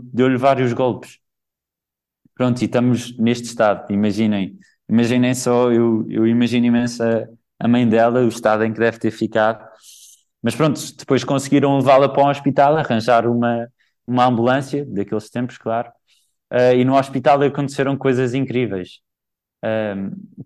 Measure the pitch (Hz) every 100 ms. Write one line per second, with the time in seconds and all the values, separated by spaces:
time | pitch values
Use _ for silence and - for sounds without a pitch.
0 | - 107 127 127 135 135 127 117 127 101
1 | - - _ _ _ _ _ _ _ _
2 | _ _ _ - 127 123 107 123 120 117
3 | - - 113 120 120 - 107 95 - 101
4 | 104 101 113 101 95 98 _ _ - 110
5 | 117 123 123 123 127 120 123 117 117 113
6 | 113 107 113 117 120 120 120 120 120 120
7 | 117 113 113 - _ - 113 120 120 110
8 | 117 123 120 107 110 107 113 110 117 113
9 | 110 - 107 110 107 113 - - - -
10 | - - _ _ 117 - 160 113 - -
11 | - 131 - 139 - 143 143 139 127 135
12 | 139 139 139 139 - 139 143 156 147 113
13 | 117 117 113 120 120 117 120 _ _ _
14 | - 123 123 117 117 131 139 143 143 98
15 | 98 107 - 120 123 - - 113 120 _
16 | _ _ _ _ _ 123 123 127 127 135
17 | 135 135 139 143 139 - 139 - 139 123
18 | 135 123 127 131 131 120 120 95 90 -
19 | _ _ _ _ _ _ 117 110 107 98
20 | 98 - - -